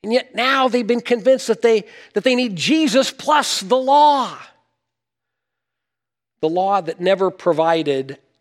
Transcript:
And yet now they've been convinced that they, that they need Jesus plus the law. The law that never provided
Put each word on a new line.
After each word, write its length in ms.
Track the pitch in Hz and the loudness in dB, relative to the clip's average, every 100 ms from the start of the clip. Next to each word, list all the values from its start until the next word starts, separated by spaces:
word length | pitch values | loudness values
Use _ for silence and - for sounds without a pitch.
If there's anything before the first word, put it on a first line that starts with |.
And 80 | 202 | 0
yet 220 | 240 - | -2 -2
now 340 | 208 254 269 262 | -4 -2 0 0
they've 180 | 247 214 | 0 0
been 160 | 240 | -2
convinced 460 | 233 240 202 262 - | 0 0 2 2 0
that 140 | 220 | 0
they, 240 | 233 220 - - - | 2 2 -2 -20 -8
that 100 | 202 | -2
they 120 | 254 247 | 0 0
need 200 | 247 180 | -2 -4
Jesus 560 | 139 320 311 233 262 | 0 0 2 2 0
plus 480 | - 277 294 247 - | -6 0 0 0 -6
the 160 | 190 254 | -2 -2
law. 600 | 262 285 294 285 214 151 - _ _ _ _ _ _ _ _ _ _ _ _ _ _ _ _ _ _ _ | 2 4 4 4 -2 -8 -20 _ _ _ _ _ _ _ _ _ _ _ _ _ _ _ _ _ _ _
The 80 | 156 | -4
law 320 | 175 190 196 | -2 0 -2
that 180 | 160 160 | -4 -4
never 300 | 180 190 190 | -2 0 0
provided 880 | 185 180 156 160 165 147 135 135 139 _ _ | -2 -2 0 0 0 -2 -4 -6 -14 _ _